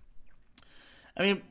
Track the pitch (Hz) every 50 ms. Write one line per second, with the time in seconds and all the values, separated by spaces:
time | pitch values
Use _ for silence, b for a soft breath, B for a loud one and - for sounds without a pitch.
0 | - - - - - - - - - - - - B B B B B B B B
1 | B B B B 180 202 196 - - -